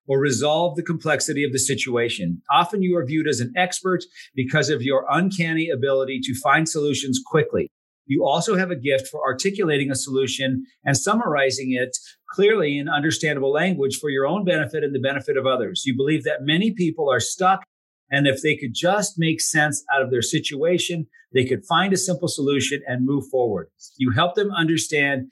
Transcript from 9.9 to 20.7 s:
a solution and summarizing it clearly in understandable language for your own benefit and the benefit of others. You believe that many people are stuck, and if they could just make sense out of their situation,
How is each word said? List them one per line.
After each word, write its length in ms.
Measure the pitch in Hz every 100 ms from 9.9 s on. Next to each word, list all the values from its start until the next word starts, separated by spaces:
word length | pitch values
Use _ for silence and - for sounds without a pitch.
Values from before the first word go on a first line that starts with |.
a 40 |
solution 720 | 127 - 135 131 - 135 131 - _
and 140 | 139 135
summarizing 800 | 196 220 226 143 135 127 131
it 200 | 127 127 - - - -
clearly 480 | - 202 220 147 143
in 100 | 143
understandable 640 | 147 151 - 156 143 135
language 460 | 147 180 175 139 -
for 80 | 151
your 180 | 135 139
own 200 | 190 180
benefit 360 | 160 131 156
and 120 | 143
the 40 | 139
benefit 380 | 135 135 - 139
of 80 |
others. 380 | 131 120 101 92
You 100 | 135
believe 300 | 131 139 156
that 140 | 135 151
many 320 | 139 160 220
people 380 | 202 170 156 143
are 80 | 123
stuck, 440 | - - 185 190 - _ _ _ _
and 160 | 139 143
if 140 | 131
they 160 | 156 147
could 160 | 131
just 460 | 117 175 208 190 165
make 240 | 165 160
sense 420 | - 160 151 - -
out 60 | 139
of 100 | 123
their 120 | 123
situation, 840 | 113 156 - 143 160